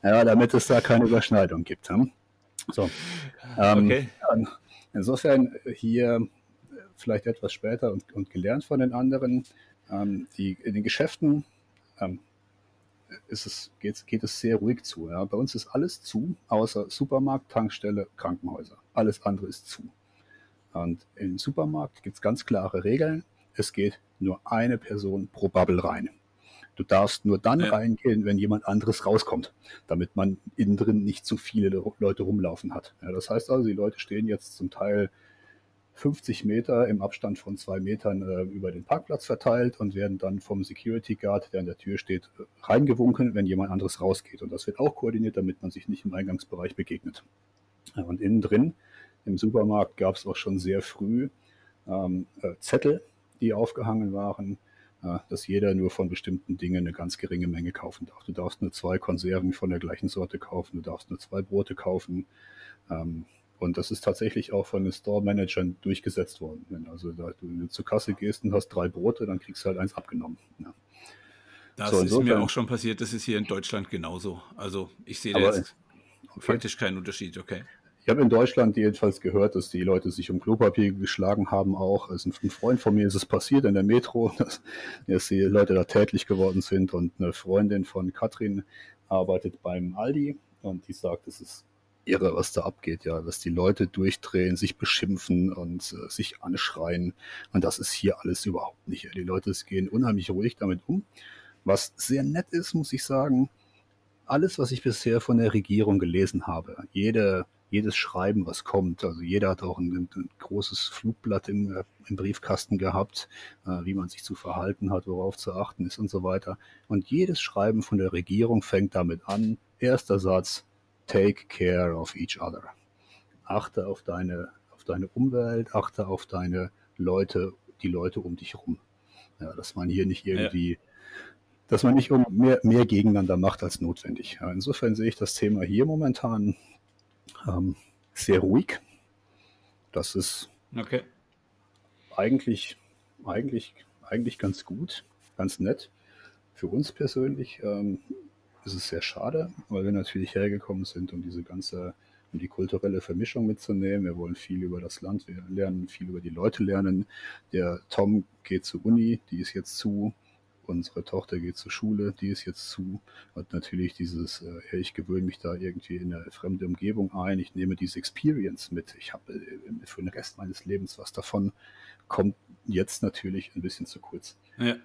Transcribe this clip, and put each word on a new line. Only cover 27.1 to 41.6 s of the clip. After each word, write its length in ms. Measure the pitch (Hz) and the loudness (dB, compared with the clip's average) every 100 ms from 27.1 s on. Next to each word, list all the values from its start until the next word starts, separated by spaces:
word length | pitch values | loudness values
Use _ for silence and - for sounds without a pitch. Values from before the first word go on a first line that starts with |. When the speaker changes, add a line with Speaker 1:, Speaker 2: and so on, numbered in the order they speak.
| - | 2
Speaker 1:
nur 140 | 104 98 | 2 4
dann 220 | 110 139 | 4 4
Speaker 2:
Ja. 100 | 175 | 4
Speaker 1:
reingehen, 540 | 107 113 110 131 110 | 4 2 2 2 2
wenn 140 | 101 101 | 4 2
jemand 300 | 104 104 - | 2 0 2
anderes 360 | 101 104 110 | 0 2 0
rauskommt, 480 | - 110 - - - _ - - _ | 4 2 2 -4 -6 _ -20 -20 _
damit 260 | 82 87 | -2 0
man 220 | - 95 95 - - | 0 0 0 -10 -2
innen 200 | 101 101 | 2 4
drin 260 | 110 107 | 4 4
nicht 220 | 101 95 - | 2 -4 -4
zu 100 | 107 | -6
viele 340 | - 110 98 | -2 2 2
Le-, 220 | 95 95 - | 2 -4 0
Leute 240 | 101 98 | 0 0
rumlaufen 520 | 95 104 90 82 92 | 0 0 0 -4 -8
hat. 200 | 85 - _ | -8 -12 _
Ja, 80 | 85 | -8
das 200 | 92 - | -6 -2
heißt 200 | 113 117 | -4 0
also, 160 | 131 113 | 2 2
die 60 | |
Leute 260 | 98 104 - | 2 -2 -2
stehen 300 | - 104 156 | -6 -2 0
jetzt 280 | 208 - - | -2 -6 -10
zum 140 | 92 | -10
Teil 400 | - 101 104 - _ _ _ _ _ _ _ _ | -4 0 2 0 _ _ _ _ _ _ _ _
fünfzig 500 | - 143 147 - 104 | -4 -2 -2 -6 -4
Meter 420 | 104 107 117 120 120 | 0 0 2 2 4
im 160 | 104 | 2
Abstand 360 | 98 - 104 101 | -2 -4 -6 -6
von 160 | - 98 | -8 -12
zwei 240 | - 95 | -6 -4
Metern, 420 | 95 104 104 98 | -2 -2 -2 -2
äh, 200 | 95 92 | -4 -4
über 280 | 92 101 92 | -4 -4 -6
den 140 | 87 | -8
Parkplatz 420 | - 151 - 151 - | -2 -2 -2 -8 -4
verteilt 540 | 120 - 117 123 - | -2 2 2 2 0
und 160 | 107 98 | -4 -2
werden 220 | 101 95 | -4 -2
dann 200 | 95 98 | -4 -6
vom 240 | - 98 | -4 -6
Security 540 | 92 - - 113 - 107 | -6 -6 -4 -4 -4 -4
Guard, 360 | 101 101 - | 0 -2 -2
der 80 | 95 | -6